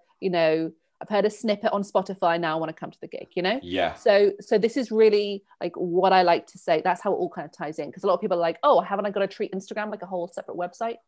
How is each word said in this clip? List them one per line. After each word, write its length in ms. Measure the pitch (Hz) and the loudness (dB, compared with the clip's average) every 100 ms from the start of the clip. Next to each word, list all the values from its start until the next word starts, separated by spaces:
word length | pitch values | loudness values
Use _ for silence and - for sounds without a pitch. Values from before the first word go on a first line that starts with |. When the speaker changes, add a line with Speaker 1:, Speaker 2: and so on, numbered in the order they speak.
| _ - | _ -6
Speaker 1:
you 100 | 190 | -2
know, 400 | 175 160 160 160 - _ - | 2 4 2 -2 -8 _ -18
I've 60 | - | -4
heard 160 | 208 | 0
a 60 | 208 | 0
snippet 420 | 214 226 208 226 | 0 -2 0 0
on 100 | 202 | -2
Spotify, 560 | 196 196 190 190 175 170 | 0 -2 -2 -2 0 2
now 180 | 170 160 | 0 -2
I 40 | |
wanna 140 | 160 | -4
come 160 | 160 - | -8 -14
to 80 | - | -14
the 80 | - | -16
gig," 200 | - - | -14 -10
you 80 | - | -4
know? 160 | 180 247 | -2 -2
Speaker 2:
Yeah. 320 | 180 185 165 | -4 -2 -2
Speaker 1:
So, 380 | - - 202 208 - | 0 4 6 4 0
so 160 | - 214 | 0 2
this 200 | 220 254 | 2 -2
is 160 | 233 | -2
really, 500 | 220 220 208 208 196 _ - | 4 6 4 0 -6 _ -10
like, 140 | 180 | -8
what 380 | - 180 175 190 | -6 -2 2 4
I 100 | 185 | 6
like 240 | 175 170 - | 4 2 -2
to 100 | - | -10
say. 220 | - 160 | 0 0
That's 180 | 180 180 | 2 -2
how 120 | 208 | -2
it 40 | 180 | -2
all 140 | 180 | -4
kind 160 | - 151 | -6 -12
of 40 | |
ties 260 | - 156 156 | -10 -10 -8
in. 100 | 147 | -10
'Cause 140 | - | -4
a 20 | 196 | 0
lot 80 | |
of 60 | 180 | 0
people 160 | 208 175 | 0 0
are 40 | 170 | 0
like, 100 | 170 | 0
"Oh, 180 | 285 214 | 4 4
haven't 260 | 185 196 202 | 2 -4 -4
I 40 | |
gotta 160 | 202 196 | -2 -4
treat 240 | - - | -4 -8
Instagram 380 | 190 190 214 214 | -8 -10 -8 -8
like 120 | 208 | -10
a 40 | 180 | -8
whole 220 | 185 175 | -8 -8
separate 280 | - - - | -10 -12 -8
website?" 400 | 175 - 233 233 | -8 -6 -8 -8